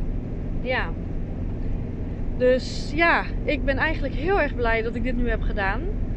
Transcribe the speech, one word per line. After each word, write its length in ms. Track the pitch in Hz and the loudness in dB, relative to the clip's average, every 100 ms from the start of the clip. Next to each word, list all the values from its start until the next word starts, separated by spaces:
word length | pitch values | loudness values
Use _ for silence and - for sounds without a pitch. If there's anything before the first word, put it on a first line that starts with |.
| - - - - - - | 0 -2 -2 -4 -2 -2
ja. 280 | 240 254 175 151 - - - - - - - - - - - - - - | 0 0 0 -4 -4 -4 -4 -4 -4 -2 -2 -2 -2 -4 -4 -4 -2 2
Dus 540 | 247 254 - - - 302 | 4 4 2 -4 -2 2
ja, 280 | 339 269 190 - | 4 4 2 -2
ik 220 | - 285 - | 0 0 0
ben 120 | 269 | 2
eigenlijk 360 | 302 - 277 | 0 0 -2
heel 280 | 269 311 392 | 0 2 2
erg 140 | 294 - | 2 2
blij 260 | 233 226 | 2 2
dat 140 | 226 240 | 0 -2
ik 80 | |
dit 140 | 233 247 | 0 2
nu 120 | 240 | 2
heb 120 | 220 | 2
gedaan. 400 | - 208 196 208 - 214 - | 0 0 0 0 -2 -2 -2